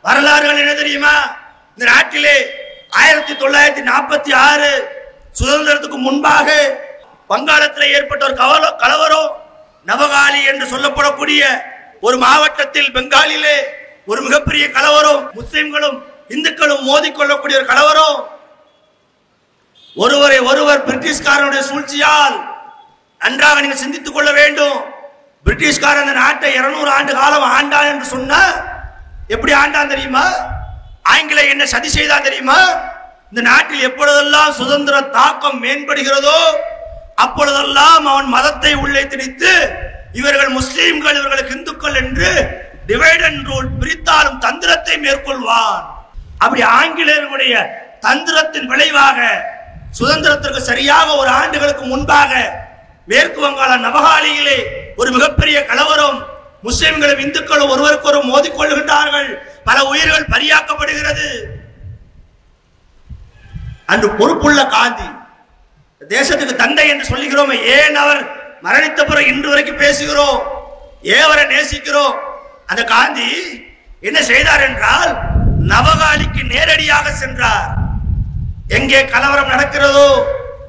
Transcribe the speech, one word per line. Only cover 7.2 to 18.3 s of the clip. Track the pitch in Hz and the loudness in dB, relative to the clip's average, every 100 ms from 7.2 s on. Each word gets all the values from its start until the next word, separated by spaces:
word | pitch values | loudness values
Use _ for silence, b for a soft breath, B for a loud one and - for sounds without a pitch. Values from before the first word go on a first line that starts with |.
| _ | _
வங்காளத்தில் | 220 302 302 294 294 285 | -2 2 2 2 0 0
ஏற்பட்ட | 285 285 285 277 | 0 -2 -4 -4
ஒரு | |
கவல-, | 269 254 311 320 - | 0 2 2 2 0
கலவரம், | 240 311 311 311 311 - - - - _ 180 | 0 2 2 2 0 -6 -18 -20 -20 _ -6
நவகாளி | 240 285 285 285 285 | -2 2 2 2 2
என்று | 277 269 262 | 0 -2 -4
சொல்லப்படக்கூடிய | 254 285 285 285 277 294 294 277 240 - - - - | -4 -4 0 0 0 0 2 2 0 -6 -18 -20 -4
ஒரு | 220 254 | -2 2
மாவட்டத்தில் | 247 294 302 302 277 294 277 | 4 4 2 0 -4 -2 -2
பெங்காலிலே | 254 254 277 311 302 302 285 269 - - - - | -4 0 2 2 0 0 0 -2 -12 -20 -20 -8
ஒரு | 240 | -6
மிகப்பெரிய | 269 285 285 302 294 | 0 0 0 -2 0
கலவரம், | 262 302 294 302 285 - | 2 4 4 4 2 -2
முஸ்லிம்களும் | 214 - 302 302 294 294 254 - - _ | -14 -8 -6 -4 -2 -4 -6 -16 -20 _
இந்துக்களும் | 262 311 311 302 277 262 | -6 -6 0 0 0 0
மோதிக்கொள்ளக்கூடிய | 294 302 294 285 285 285 269 | 0 0 -2 0 0 0 -2
ஒரு | 262 | 2
கலவரம். | 262 302 311 311 294 - | 4 4 4 2 0 -8